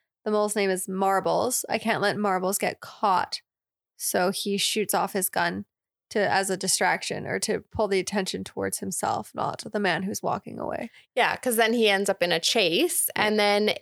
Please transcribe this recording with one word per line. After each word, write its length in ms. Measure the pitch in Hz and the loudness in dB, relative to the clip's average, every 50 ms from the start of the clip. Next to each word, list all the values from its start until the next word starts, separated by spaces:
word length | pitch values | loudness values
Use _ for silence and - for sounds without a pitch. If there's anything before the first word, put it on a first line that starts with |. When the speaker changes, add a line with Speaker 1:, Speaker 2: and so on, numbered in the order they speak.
| _ _ _ _ _ | _ _ _ _ _
Speaker 1:
the 60 | 214 | -2
mole's 240 | 214 208 208 208 208 | 0 2 0 0 0
name 160 | 220 196 190 | 0 2 2
is 180 | 185 185 - - | 0 0 -2 -4
Marbles, 760 | 190 190 196 196 196 190 175 170 165 170 208 247 254 - - - | -2 2 2 4 4 2 2 2 2 2 2 0 0 -2 -2 -2
"I 100 | - 226 | -4 -2
can't 240 | - 220 208 131 | 0 0 0 2
let 140 | 190 202 170 208 | 2 0 0 0
Marbles 400 | 208 202 185 185 185 185 202 - | 0 0 0 0 0 0 0 0
get 220 | 214 - - - | -2 -2 -4 -6
caught." 600 | - - - - - 202 185 175 - - - - - _ _ _ _ _ _ _ _ _ _ | -12 -18 -6 -2 2 2 2 2 2 -2 -6 -10 -14 _ _ _ _ _ _ _ _ _ _
So 340 | - - - - 196 180 185 | -8 -6 -2 0 2 2 2
he 280 | 202 - - 202 196 196 | 0 -2 -2 -2 -2 0
shoots 360 | - - - 220 202 - - | 0 0 0 0 0 0 0
off 180 | 190 180 196 | 0 0 0
his 160 | - 196 185 - | -2 -2 -4 -2
gun 360 | - 175 170 170 185 196 202 - _ _ _ _ _ _ _ _ | -2 -2 -2 -2 -2 -6 -10 -14 _ _ _ _ _ _ _ _
to, 100 | - 220 | -2 0
as 300 | 196 151 - 190 196 202 | 0 2 2 2 0 0
a 60 | 190 | -2
distraction 720 | 185 - 185 - - 196 175 165 180 - - - - - | -2 -2 -2 0 2 2 2 0 0 -4 -6 -6 -6 -6
or 120 | - - 196 | -6 -4 -4
to 200 | - - 202 - - _ | -2 -2 -4 -4 -6 _
pull 160 | - - 214 190 | -2 -2 0 2
the 100 | 196 190 | 0 0
attention 460 | 180 - 196 208 190 190 - 190 190 | 0 0 -2 -2 -2 -2 -4 -8 -8
towards 340 | - - - - 190 - - | -10 -6 -6 -4 -4 -4 -6
himself, 540 | 202 196 190 - 196 110 107 - - - - | -6 -6 -4 -2 -2 -2 -2 -2 -4 -6 -6
not 300 | - - - - - - 214 | -4 -4 -4 -4 -6 -8 -6
the 80 | - 208 | -4 -2
man 240 | 208 180 165 185 190 | 0 0 0 0 -2
who's 180 | 190 208 - | -4 -4 -4
walking 360 | - - - - - - - - | -4 -4 -4 -4 -6 -10 -10 -8
away. 300 | - - - - - 226 - - - _ _ | -6 -6 -6 -6 -8 -10 -14 -18 -20 _ _
Speaker 2:
Yeah, 180 | 254 220 165 - | 2 2 2 0
'cause 200 | - - 254 233 | -2 -2 0 2
then 160 | 220 226 220 | 2 4 4
he 160 | 233 247 220 208 | 4 4 4 4
ends 200 | 196 190 202 196 | 4 4 2 0
up 140 | 190 - | 0 2
in 80 | 175 175 | 2 2
a 80 | 170 170 | 2 2
chase, 720 | - - - 233 196 165 165 220 320 349 - - - - - | 2 2 2 4 4 4 4 2 2 2 0 -2 -2 -2 0
Speaker 1:
Yeah. 100 | - 208 | 0 2
Speaker 2:
and 120 | 214 214 214 | 2 4 4
then 340 | 208 208 202 208 214 208 - - | 4 4 4 4 2 2 2 2